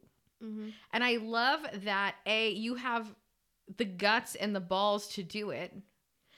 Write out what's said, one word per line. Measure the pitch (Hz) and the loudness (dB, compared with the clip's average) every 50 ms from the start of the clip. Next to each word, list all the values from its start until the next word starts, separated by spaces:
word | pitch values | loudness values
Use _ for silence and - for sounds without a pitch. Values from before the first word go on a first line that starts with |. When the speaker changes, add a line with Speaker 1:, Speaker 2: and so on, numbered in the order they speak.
| - _ _ _ _ _ _ _ | -20 _ _ _ _ _ _ _
Speaker 1:
Mm-hmm. | 226 220 214 214 214 220 214 - - - - | -12 -10 -8 -8 -8 -10 -12 -14 -8 -4 0
Speaker 2:
And | 233 247 | 2 2
I | 247 240 | 4 2
love | 226 220 226 226 233 240 269 302 311 302 - - 202 196 | 2 0 0 0 2 4 4 4 2 0 -6 -8 -6 -2
that, | 214 196 196 202 196 - - - | 0 2 2 2 0 -2 -2 0
A, | 196 220 220 226 220 | 0 2 2 2 2
you | 180 208 220 233 247 | 0 0 -2 -2 -2
have | 247 247 254 233 233 220 214 - - _ _ _ _ _ _ _ _ _ - 185 | -2 -2 -2 -2 -2 -2 -6 -12 -20 _ _ _ _ _ _ _ _ _ -8 -4
the | - 240 | -2 -2
guts | 196 180 175 196 208 220 233 233 - - | -2 0 2 4 4 4 4 2 -2 -4
and | - 196 214 202 | -4 -2 -2 -2
the | 190 | -2
balls | 175 180 185 190 202 208 208 208 208 - | -2 0 2 4 4 4 4 2 0 -4
to | - 208 180 | -8 -8 -8
do | 160 - 214 208 190 | -6 -6 -6 -4 -4
it, | 135 131 180 - - | -4 -6 -6 -8 -10
and | 196 - _ _ _ _ _ _ _ _ _ _ | -14 -18 _ _ _ _ _ _ _ _ _ _